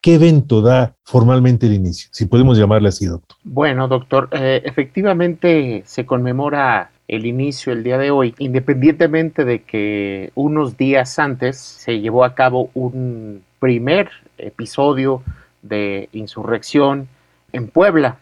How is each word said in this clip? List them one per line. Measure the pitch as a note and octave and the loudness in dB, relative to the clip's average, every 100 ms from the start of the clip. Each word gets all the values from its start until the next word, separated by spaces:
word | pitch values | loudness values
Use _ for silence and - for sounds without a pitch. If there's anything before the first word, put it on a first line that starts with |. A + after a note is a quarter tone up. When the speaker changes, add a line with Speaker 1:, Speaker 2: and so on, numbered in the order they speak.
Speaker 1:
qué | - | 6
evento | E3+ E3 D#3 A#2+ A2 | 6 6 4 4 2
da | A2 C3 B2 _ | 4 4 2 _
formalmente | - B2+ A#2 B2+ B2+ A#2+ A#2 | 0 4 4 4 4 4 2
el | |
inicio? | G#2 F#2 E2+ - | 2 -2 -6 -14
Si | - G#2+ | -6 0
podemos | A#2+ C3 A#2 | 4 6 6
llamarle | G2+ G#2+ G#2 | 4 4 2
así, | F2 F#2+ | 0 -6
doctor. | E2 _ _ | -6 _ _
Speaker 2:
Bueno, | - C3 D3 C3 C3 | -10 -2 0 0 -2
doctor, | B2+ B2+ C3+ C3 | -2 0 -2 -2
eh, | D#3 C3+ C3 | -4 -2 -2
efectivamente | C#3 C3+ C3+ - G3+ F3 F3 E3+ F3 E3 C3 G#2+ | -2 -6 -4 -2 0 0 0 0 2 2 0 -6
se | - - B2+ | -8 -10 -4
conmemora | B2+ B2 B2+ D3 C#3+ C3 A2 F2+ _ _ | -2 -2 -2 -2 0 0 0 -4 _ _
el | A2 A2+ | -6 -6
inicio | B2 C#3 C3 - | -4 -4 -6 -6
el | A#2+ | -6
día | A#2 B2+ | -4 -2
de | C#3 | 0
hoy, | C#3+ B2+ - | 0 0 -4
independientemente | C#3 B2+ C3 C3+ C#3 D#3 E3 D#3 D#3+ D#3 | -4 -4 -2 2 2 2 0 0 -4 -4
de | C3+ A#2 | -2 -2
que | _ A2 G#2 G#2 G2 G2 F#2+ - | _ -6 -4 -4 -6 -8 -10 -4
unos | D3 D3+ C#3+ - | -2 -2 -4 -2
días | C3+ C3+ B2+ - | 0 0 0 -4
antes | D3 B2+ B2+ C3+ | -4 -4 -6 -6
se | - - - A#2 | -18 -18 -8 -6
llevó | G#2+ A#2 | -2 2
a | B2+ B2+ | 2 2
cabo | C3 B2+ B2 | 0 0 -4
un | - B2+ C3 B2+ A#2 G#2+ G2+ _ _ | -6 -6 -6 -8 -8 -14 -18 _ _
primer | C3 A#2+ B2 F3+ G3 - _ _ | -2 0 0 -2 -2 -8 _ _
episodio | - - A2+ - C#3+ C3+ C3+ C3 C3 - _ _ | -18 -14 -12 -2 0 0 -2 -4 -8 -16 _ _
de | G#2 G#2+ G#2 G2 G2+ | -10 -6 -6 -8 -10
insurrección | G#2+ G#2+ - G#2+ A2+ - D3 C#3 C#3 C3+ _ _ _ _ | -14 -14 -12 -6 -6 -2 0 0 -2 -8 _ _ _ _
en | C3 A2 | -12 -4
Puebla | D#3+ G3 E3 C3+ - | 2 2 4 0 -4